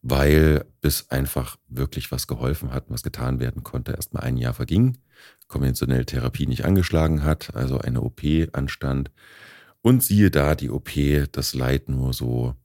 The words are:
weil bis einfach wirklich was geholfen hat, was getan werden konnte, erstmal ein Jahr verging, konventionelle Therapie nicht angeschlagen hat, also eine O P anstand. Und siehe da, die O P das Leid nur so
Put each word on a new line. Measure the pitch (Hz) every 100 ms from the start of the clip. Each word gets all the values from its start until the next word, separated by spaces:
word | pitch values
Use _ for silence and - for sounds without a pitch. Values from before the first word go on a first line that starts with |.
weil | 64 67 71 76 78 76 - _
bis | 76 - -
einfach | 65 67 - 64 - _
wirklich | 62 67 73 -
was | 65 -
geholfen | 65 64 73 67
hat, | 65 -
was | 60
getan | - - 62 65
werden | - -
konnte, | 120 123 120
erstmal | - - -
ein | 123 123
Jahr | 120
verging, | 117 120 90 127 123 _ _ - _ _
konventionelle | - 67 62 64 64 60
Therapie | 64 62 - -
nicht | 62
angeschlagen | - 95 87 80 80 78
hat, | 73 76 - -
also | 65 65
eine | - 62
O | 60
P | - 73 78 82
anstand. | - 67 - 69 67 67 _ - - - - _ _
Und | 117 127
siehe | - 104 98
da, | 73 73 76
die | 64
O | 65
P | - - 71 71 71
das | - 65
Leid | 64 64 67 -
nur | 65 65
so | 62 60 60 62 64